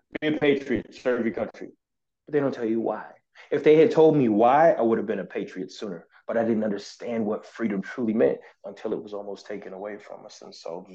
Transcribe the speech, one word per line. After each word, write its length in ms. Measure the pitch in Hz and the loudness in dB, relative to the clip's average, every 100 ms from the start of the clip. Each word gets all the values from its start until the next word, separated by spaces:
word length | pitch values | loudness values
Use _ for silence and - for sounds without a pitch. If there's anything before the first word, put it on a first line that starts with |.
| _ - | _ -6
"Be 80 | 151 | -4
a 100 | 151 | 0
patriot, 560 | 147 139 - 107 - | 2 2 0 -4 -6
serve 300 | - 127 120 | -6 -2 -2
your 100 | 110 | -2
country." 360 | 113 104 - - - _ _ _ _ - | -4 -8 -10 -18 -18 _ _ _ _ -4
But 60 | |
they 80 | 147 | -2
don't 120 | 139 | -2
tell 100 | 123 | -2
you 160 | 113 113 | -2 -2
why. 320 | 110 107 - - _ - - | -2 -6 -10 -20 _ -20 -6
If 120 | 143 | 0
they 120 | 151 156 | 6 6
had 140 | 160 | 6
told 260 | 160 156 151 | 6 6 6
me 120 | 117 | 4
why, 440 | 104 120 143 165 | 4 6 6 4
I 100 | 127 | 4
would 160 | 113 117 | 2 0
have 80 | 101 | -2
been 120 | 98 | -6
a 40 | |
patriot 460 | 90 120 143 - 123 | -6 -8 -8 -10 -12
sooner. 340 | - 107 85 - _ - | -12 -12 -12 -16 _ -6
But 100 | 113 | -2
I 80 | |
didn't 200 | 113 110 | 0 0
understand 640 | 107 101 - - 117 113 104 | -2 -6 -10 -12 -8 -4 -4
what 180 | 101 - | -6 -8
freedom 360 | - 110 101 | -6 -4 -4
truly 300 | - - 110 | -6 -6 -2
meant 240 | 110 139 - - _ | 2 2 0 -10 _
until 280 | - - 113 | -18 -10 -8
it 100 | - | -8
was 120 | 107 | -8
almost 320 | 101 101 98 - | -12 -12 -14 -12
taken 260 | 101 92 | -14 -14
away 260 | 95 104 101 | -14 -14 -14
from 260 | - 98 - | -16 -20 -20
us. 160 | - | -20
And 120 | 98 | -20
so 320 | - - 85 95 | -18 -14 -14 -8